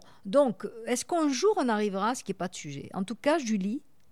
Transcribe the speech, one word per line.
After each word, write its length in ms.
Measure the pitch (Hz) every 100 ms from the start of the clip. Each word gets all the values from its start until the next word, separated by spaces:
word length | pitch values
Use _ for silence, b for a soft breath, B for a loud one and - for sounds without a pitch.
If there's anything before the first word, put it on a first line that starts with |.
| b b 196
donc, 420 | 262 269 190 208 233 226
est-ce 200 | 247 -
qu'un 240 | 339 302
jour, 240 | 254 403 403
on 120 | 254
arrivera 400 | 214 214 190 214
à 60 | 254
ce 80 |
qu'il 100 | -
n'y 40 | 185
ait 20 |
pas 100 | 180
de 60 | -
sujet ? 340 | 151 139 -
En 100 | -
tout 120 | 190 226
cas, 240 | 285 330
Julie, 420 | 233 214 190 262 - - -